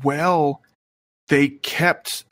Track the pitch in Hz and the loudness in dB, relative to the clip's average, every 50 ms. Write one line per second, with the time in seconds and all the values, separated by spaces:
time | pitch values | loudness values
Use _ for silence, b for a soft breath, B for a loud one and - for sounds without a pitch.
0 | 131 139 139 147 165 185 180 165 151 143 139 - _ _ _ _ _ _ _ _ | -4 -2 -2 0 0 0 2 2 0 0 -2 -6 _ _ _ _ _ _ _ _
1 | _ _ _ _ _ - 151 143 143 139 139 - - - - - 165 175 - - | _ _ _ _ _ 2 4 4 4 2 0 -6 -10 -8 -4 -2 0 0 0 -2
2 | - - - - - _ | -6 -12 -12 -12 -12 _